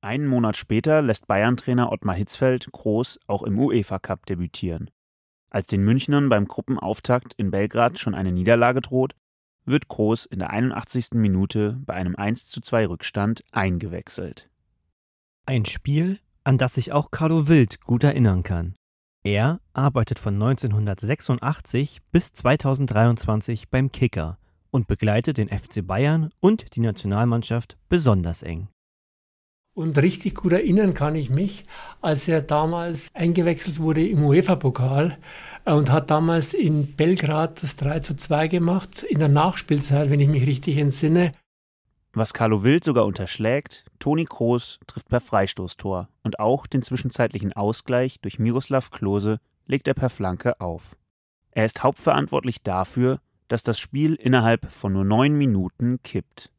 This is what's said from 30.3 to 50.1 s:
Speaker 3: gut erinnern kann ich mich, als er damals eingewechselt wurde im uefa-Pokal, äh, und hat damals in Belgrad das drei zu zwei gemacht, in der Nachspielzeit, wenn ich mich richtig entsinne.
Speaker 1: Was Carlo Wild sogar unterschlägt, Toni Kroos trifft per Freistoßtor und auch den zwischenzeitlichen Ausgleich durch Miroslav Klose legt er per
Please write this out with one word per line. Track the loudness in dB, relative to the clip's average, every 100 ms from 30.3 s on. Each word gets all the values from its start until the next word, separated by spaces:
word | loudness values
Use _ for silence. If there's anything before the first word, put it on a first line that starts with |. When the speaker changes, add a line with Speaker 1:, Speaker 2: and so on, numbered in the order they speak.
Speaker 3:
gut | -2 0
erinnern | 2 4 4 2
kann | 0 -2
ich | -2 -2
mich, | 0 -2 -6 -18 -20 -20 -6
als | -2 0 2
er | 0
damals | 2 0 0 -2 -6 -6 -10
eingewechselt | -2 0 2 2 0 -4 -4
wurde | 0 2
im | 2 2
uefa-Pokal, | 4 4 4 2 0 0 0 2 0 -2 -18 -20 -20 -10 0
äh, |
und | 2 4
hat | 2 2
damals | 2 4 2 0
in | 0 2 2 -2 0
Belgrad | 2 2 0 0 -2 -4
das | -8 -4
drei | -4 -4
zu | -4 -6
zwei | 0 0 2
gemacht, | 2 2 0 -2 -14
in | -4 2
der | 4
Nachspielzeit, | 4 4 0 -2 -2 2 0 2
wenn | 4
ich | 4
mich | 4 2
richtig | 0 -2 0
entsinne. | 0 0 2 4 2 -2 _ _ _ _ _ _ _
Speaker 1:
Was | -4 -4
Carlo | 0 2 2
Wild | 4 2
sogar | 2 2 2
unterschlägt, | 0 -8 -4 -2 -2 -4 -20 _ _
Toni | -2 -2 -2
Kroos | -2 0 0 -2 -18 -16
trifft | -16 -4
per | -4
Freistoßtor | 0 0 0 -2 -10 -8 -6 -6 -6 _
und | -8 -2
auch | 0 0 0
den | -4
zwischenzeitlichen | -2 -6 -6 -2 -2 -2 -6
Ausgleich | -2 -4 -4 -2 0 0 -4
durch | -12 -2
Miroslav | -2 -2 -2 -4 -4
Klose | -6 -2 0 0 -2 _ _
legt | -6 -4 -2
er |
per | -2 -2